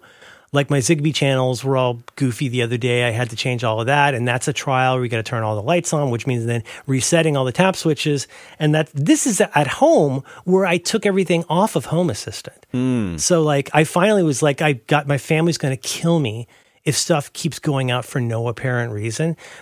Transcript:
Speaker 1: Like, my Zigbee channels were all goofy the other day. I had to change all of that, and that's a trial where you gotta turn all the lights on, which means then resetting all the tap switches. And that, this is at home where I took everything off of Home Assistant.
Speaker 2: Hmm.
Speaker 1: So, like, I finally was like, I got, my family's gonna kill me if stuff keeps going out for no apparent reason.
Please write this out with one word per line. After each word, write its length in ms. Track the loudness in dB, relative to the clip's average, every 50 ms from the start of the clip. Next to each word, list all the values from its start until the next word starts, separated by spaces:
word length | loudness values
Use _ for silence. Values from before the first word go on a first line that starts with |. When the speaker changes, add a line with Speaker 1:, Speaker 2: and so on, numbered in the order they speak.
| -18 -20 -20 -20 -20 -20 -20 -20 _ _ -2
Speaker 1:
Like, 160 | 0 0 2
my 100 | 0 0
Zigbee 360 | 2 2 2 2 2 0 0
channels 480 | 0 0 2 2 2 2 0 -2 -2 -2
were 140 | -2 0
all 240 | 0 0 0 -2 -4 -10 -12 -6
goofy 320 | -2 -2 -2 -2 -2 -4 -2
the 140 | -2 -2 -2
other 120 | 0 -2
day. 320 | -2 0 0 0 2 0
I 40 | 0
had 180 | 0 -2 -4 -4
to 80 | -4
change 260 | -4 -4 -2 -2 -2 0
all 160 | -2 0 2
of 60 | 2
that, 280 | 2 4 4 4 2 2
and 120 | 0 0
that's 220 | -2 -2 -2 -2 -4
a 40 | -4
trial 420 | -4 -2 0 0 2 2 2 2
where 80 | 0 -2
you 60 | -2
gotta 140 | -2 -4 -4
turn 200 | -4 -4 -4 -2
all 120 | -2 -2
the 60 | -2
lights 320 | -2 -2 -2 -2 -2 -2 -2
on, 160 | 0 0 0
which 180 | -2 -2 -2
means 180 | -2 -2 -2 -2
then 180 | -2 -4 -4 -6 -8 -16 -10 -6
resetting 500 | -2 -2 -2 0 2 2 2 4 2 2
all 80 | 0 -2
the 80 | 0 0
tap 240 | 2 2 2 2
switches. 500 | 0 -2 -2 -2 0 -2 -2 -2 -2 -4 -10 -16 -20 -20 -18 -6 -2
And 160 | 0 2 2
that, 140 | 2 0 -2 -4
this 320 | -2 2 2 2 2 2
is 140 | 0 2 2
at 280 | 0 2 2 0 0
home 560 | 0 0 4 4 6 6 6 4 2 0 -2 -6 -10 -18 -8 -2
where 220 | 2 2 2 4
I 120 | 2 0
took 280 | 0 -2 -2 -2 0 0
everything 400 | 0 0 0 2 2 0 0 0
off 300 | 0 0 2 2 2 0
of 80 | -2 -2
Home 240 | -2 0 0 0 0
Assistant. 560 | -2 -4 -8 -12 -12 -12 -14 -16 -20 -20 _ _ -4
Speaker 2:
Hmm. 420 | -2 0 0 0 0 -2 -2 -4
Speaker 1:
So, 280 | -2 0 2 2 2 2
like, 260 | 2 0 0 -2 0 2
I 120 | 2 2
finally 380 | 2 2 2 2 4 4 4 2
was 180 | 2 0 2
like, 200 | 2 0 2 2
I 120 | 0 0 0
got, 340 | -2 -2 0 0 0 2
my 120 | 0 -2 -2
family's 400 | 0 0 0 2 2 0 0 -2
gonna 180 | -2 -4 -4
kill 420 | -4 -6 -8 -6 -2 0 2 2 2
me 280 | 0 -2 -4 -6 -10 -14 _ _ _ _ _ _ -4
if 140 | -2 -2
stuff 340 | 0 0 0 0 0 -2 -6
keeps 280 | -8 -6 -6 -6 -6 -4
going 320 | -2 -2 0 0 0 0
out 120 | -2 -2 -4
for 160 | -4 -4 -4
no 280 | -2 -2 -2 -2 -2 -4
apparent 420 | -4 -4 -4 -2 -2 -2 -2 -4
reason. 460 | -4 -6 -6 -4 -4 -2 -2 -2 -2 -4 -10 -20 -20 -10